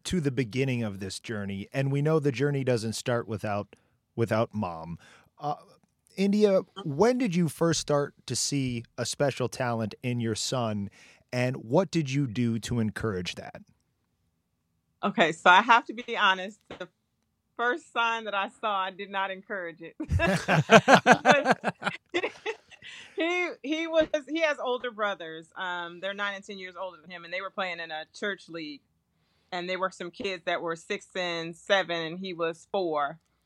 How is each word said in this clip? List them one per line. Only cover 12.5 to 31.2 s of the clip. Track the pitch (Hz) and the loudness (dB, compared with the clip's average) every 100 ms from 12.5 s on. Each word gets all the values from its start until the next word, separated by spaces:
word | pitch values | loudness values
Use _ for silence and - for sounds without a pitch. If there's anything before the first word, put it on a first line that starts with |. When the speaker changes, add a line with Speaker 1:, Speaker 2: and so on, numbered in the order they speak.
| 113 | 0
Speaker 1:
to | - 120 | -2 -2
encourage | 110 - 113 92 87 - | -2 -2 -4 -2 -4 -8
that? | - - - _ _ _ _ _ _ _ _ _ _ _ _ _ | -12 -16 -20 _ _ _ _ _ _ _ _ _ _ _ _ _
Speaker 2:
Okay, | 208 - 165 | -2 2 2
so | 170 185 | 6 8
I | 180 | 8
have | 233 233 - | 10 6 4
to | |
be | 226 240 214 | -6 -6 2
honest. | 202 190 190 208 - - | 4 2 -2 -12 -16 -14
The | 175 _ _ _ _ _ _ - | -14 _ _ _ _ _ _ -2
first | 240 311 - | 0 0 -2
sign | 240 233 226 | 0 0 0
that | 214 | -2
I | 202 196 - | -2 -2 -2
saw, | 220 196 | -2 0
I | 185 | -2
did | 190 196 | -6 -6
not | 196 196 | -2 -2
encourage | 190 - 202 170 165 | -4 -8 -8 -8 -10
it. | 165 - | -14 -12
<laughs> | - - 320 190 - 165 - 208 - 269 - - 247 277 254 - 220 - - - _ 349 - - 415 440 _ - - - - - | -2 0 2 0 2 2 8 6 8 6 6 4 6 4 4 0 -2 -6 -6 -8 _ -4 -4 -6 -8 -8 _ -20 -18 -18 -12 -2
He, | 330 359 349 - | 0 0 -2 -4
he | 262 311 330 | -4 -4 0
was, | 330 311 302 269 | 2 2 0 -4
he | 320 | -2
has | 311 277 | 0 0
older | 262 247 247 | -2 -4 -4
brothers. | 214 208 180 165 160 165 - | -4 -4 -4 -8 -12 -14 -8
Um, | 185 180 170 175 | -6 -6 -8 -8
they're | 190 | -8
nine | 196 202 196 | -6 -6 -6
and | |
ten | 196 196 | -12 -14
years | 185 180 | -12 -10
older | 185 165 | -10 -12
than | 165 | -16
him, | 175 | -16
and | 170 | -8
they | 180 | -8
were | 190 | -6
playing | - 185 170 | -6 -6 -6
in | 165 | -8
a | 156 160 - | -10 -12 -8
church | 214 190 - | -6 -6 -8
league. | 165 151 143 _ _ _ _ _ _ _ | -10 -10 -12 _ _ _ _ _ _ _
And | 180 180 | -8 -4
there | 185 | -2
were | 185 | -4
some | - 175 | -4 -12
kids | - 196 180 180 | -8 -6 -6 -2
that | 170 | -2
were | 165 165 | -2 -6
six | - 202 - | -6 -8 -6
and | 185 | -6